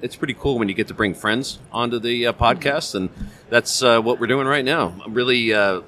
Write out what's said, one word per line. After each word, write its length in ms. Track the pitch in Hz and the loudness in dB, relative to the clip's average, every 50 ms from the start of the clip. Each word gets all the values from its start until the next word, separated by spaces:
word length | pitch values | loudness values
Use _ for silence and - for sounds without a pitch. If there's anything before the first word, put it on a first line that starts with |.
it's 140 | - 120 - | -10 -10 -8
pretty 200 | - - 143 120 | -6 -6 -6 -6
cool 260 | - - 143 131 117 | -4 -2 -2 0 0
when 80 | 110 98 | 0 -2
you 60 | 95 | 0
get 120 | 92 107 | -2 -4
to 80 | - 87 | -4 -2
bring 180 | - 110 98 | -2 -2 -2
friends 460 | 85 - - 107 107 123 135 - - - - - | -2 -2 -2 -2 0 0 -2 -6 -10 -12 -14 -8
onto 260 | - 117 120 117 120 117 | -4 -4 -2 -2 -2 -4
the, 300 | 107 120 123 120 117 120 | -2 -2 -2 0 0 -2
uh, 40 | |
podcast, 640 | 117 - 120 113 123 - - 139 139 156 - - - | 0 2 2 2 2 2 0 -2 -2 -2 -4 -4 -4
and 160 | 101 92 87 - - - - - - - - | -4 -4 -4 -6 -8 -12 -12 -14 -18 -8 0
that's, 320 | 113 120 - - - - | 0 0 0 0 -2 2
uh, 180 | 131 123 117 113 | 4 4 4 4
what 200 | 110 117 123 - | 4 2 0 0
we're 80 | 117 107 | 0 0
doing 180 | 127 139 135 | 0 0 2
right 180 | 135 143 143 127 | 0 0 0 0
now. 300 | 131 156 165 120 85 87 95 - | 0 0 0 0 -2 -4 -8 -10
I'm 80 | 110 | -6
really, 400 | 110 120 123 127 127 123 117 113 | -2 -2 2 2 2 2 2 2
uh, 280 | 107 104 101 98 95 87 - | 4 4 4 4 2 0 -4